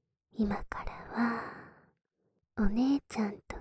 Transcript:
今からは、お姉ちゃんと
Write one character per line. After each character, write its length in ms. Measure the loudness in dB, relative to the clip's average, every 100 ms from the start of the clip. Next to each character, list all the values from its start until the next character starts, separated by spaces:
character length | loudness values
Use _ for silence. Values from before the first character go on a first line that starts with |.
| _ _ _ -2
今 280 | 0 -2
か 200 | -4 -6
ら 80 | -8 -10 -6
は、 400 | 0 0 0 -6 -12 -18 -20 _ _ _ _ _ _ _ 2
お 100 | 4
姉 300 | 6 4 2
ち 160 | 0 -2
ゃ 100 | -2
ん 100 | -4
と 140 | -12 -14